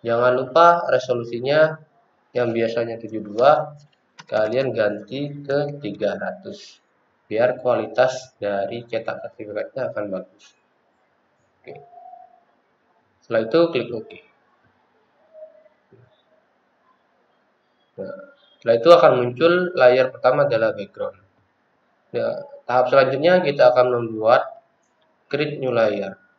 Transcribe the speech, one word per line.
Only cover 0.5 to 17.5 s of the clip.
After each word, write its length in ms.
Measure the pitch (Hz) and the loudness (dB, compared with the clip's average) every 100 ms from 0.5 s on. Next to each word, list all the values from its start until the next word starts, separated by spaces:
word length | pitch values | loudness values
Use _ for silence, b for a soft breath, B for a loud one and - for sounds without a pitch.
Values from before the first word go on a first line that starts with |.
| 165 170 170 - | 6 6 6 2
resolusinya 880 | 131 - 120 117 117 127 151 156 156 _ _ _ _ _ | -2 0 -4 -4 -6 0 2 2 0 _ _ _ _ _
yang 160 | 123 117 | -4 -2
biasanya 480 | 113 113 120 117 113 | -2 -2 -2 -6 -8
tujuh 240 | 110 110 | -10 -12
dua, 560 | 98 107 135 151 - - _ _ _ - - | -10 2 4 4 0 -14 _ _ _ -20 -6
kalian 480 | 107 110 123 131 | -2 -2 -2 -2
ganti 640 | 113 104 104 - 131 143 - | 0 -2 -2 -10 -10 -10 -10
ke 400 | - 143 143 - | -4 -2 -2 -8
tiga 400 | 110 - 104 95 | -10 -4 -4 -4
ratus. 640 | 98 - - - - _ _ _ _ _ _ | -10 -10 -16 -18 -20 _ _ _ _ _ _
Biar 320 | 107 123 - | 0 0 0
kualitas 720 | 127 113 107 - 127 - - _ | -2 -2 -2 2 0 0 -14 _
dari 400 | 101 98 113 120 120 | -6 -4 -6 -8 -8
cetak 320 | 113 - - | -8 -8 -10
sertifikatnya 720 | - _ 107 104 - 135 123 | -14 _ -12 -10 -10 -8 -8
akan 100 | 107 104 | -8 -8
bagus. 400 | 92 92 _ _ _ _ _ _ _ _ _ _ _ _ _ | -10 -12 _ _ _ _ _ _ _ _ _ _ _ _ _
Oke. 160 | - 143 - - - - - _ _ _ _ _ _ _ _ _ | -20 -20 -20 -20 -20 -20 -20 _ _ _ _ _ _ _ _ _
Setelah 200 | _ 113 110 | _ -4 0
itu 120 | 165 170 | 2 2
klik 200 | 127 117 | 0 -6
OK. 180 | 117 - - _ _ _ _ _ _ _ _ _ _ _ 640 - _ _ _ _ 117 120 _ _ _ _ _ _ _ 1017 1017 _ _ _ _ _ | -10 -12 -20 _ _ _ _ _ _ _ _ _ _ _ -20 -20 _ _ _ _ _ _ _ _ _ _ _ _ _ _ _ _ _ _ _ _